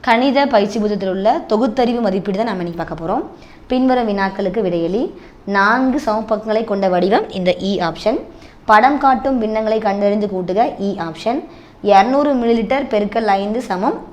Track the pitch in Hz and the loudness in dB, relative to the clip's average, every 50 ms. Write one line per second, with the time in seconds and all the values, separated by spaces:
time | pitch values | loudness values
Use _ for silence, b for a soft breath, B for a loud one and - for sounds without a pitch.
0 | - - 226 233 254 277 247 277 262 - - 214 196 202 - 233 208 214 208 196 | 2 2 2 4 4 2 2 2 2 4 4 2 2 2 -2 -2 -2 -2 -2 -2
1 | 196 190 185 190 190 214 262 330 226 - 220 214 247 262 202 - 247 220 233 240 | -2 -4 -4 0 2 0 0 0 0 -2 0 2 2 0 2 0 0 0 0 0
2 | 233 202 190 196 170 208 190 190 226 240 202 185 175 175 170 170 165 - 180 160 | 0 0 -2 -2 -2 -2 -2 -2 -2 -2 -4 -4 -6 -6 -6 -8 -8 -8 -8 -8
3 | 165 165 202 - 427 - B B B B B B B - 254 254 262 262 254 247 | -4 -4 -4 -4 -4 -6 B B B B B B B -2 0 2 2 2 2 2
4 | 233 220 202 196 196 190 190 - 196 208 - 226 208 185 170 170 165 165 180 208 | 0 0 0 0 -2 -2 -2 -2 -4 -2 -2 0 -2 0 0 0 -2 0 -2 -2
5 | 294 392 - B B B B B - - 202 202 196 208 226 254 262 262 247 302 | -2 -4 -8 B B B B B -8 -2 0 2 4 4 4 2 2 0 0 0
6 | 311 - 214 220 214 220 226 208 214 220 214 220 226 220 208 196 196 190 180 180 | -2 -2 -2 -2 -2 -2 -4 -4 -2 -2 -2 -2 -2 -2 -2 0 0 0 2 2
7 | 175 196 208 392 440 - - 190 180 180 185 - 185 196 202 175 175 165 156 - | 2 2 2 0 0 -2 -6 -2 0 0 -2 0 -2 -2 -2 -2 -2 -4 -4 -2
8 | - 208 240 392 - B B B B B B B B - 190 208 233 262 294 277 | -2 -2 -2 -2 -6 B B B B B B B B 4 4 6 6 4 2 4
9 | 277 269 262 247 - 269 269 247 220 220 220 220 220 220 220 220 214 208 196 202 | 2 2 2 2 0 -2 0 0 -2 -2 -2 -2 0 0 0 0 0 -2 -2 2
10 | 202 202 202 214 208 202 190 185 180 175 185 202 240 302 - - 196 196 190 - | 0 2 2 2 -2 -2 -2 -4 -4 -2 0 0 0 0 0 -4 -4 -4 -4 -4
11 | 165 165 156 - - 220 247 302 - B B B B B B B - 208 208 190 | -8 -10 -10 -6 -4 -2 -2 -4 -6 B B B B B B B 2 4 6 6
12 | 196 240 262 277 294 302 277 254 240 233 233 233 226 196 262 277 285 269 - 208 | 6 6 2 2 2 2 2 2 2 2 2 2 2 0 0 -2 -2 0 0 0
13 | 208 202 - 233 226 208 196 196 196 208 220 240 247 - 196 180 196 262 440 - | 0 0 -2 -2 0 2 2 0 0 -2 -4 -4 -4 -4 -4 -2 -2 -2 -2 -4
14 | - - | -8 -14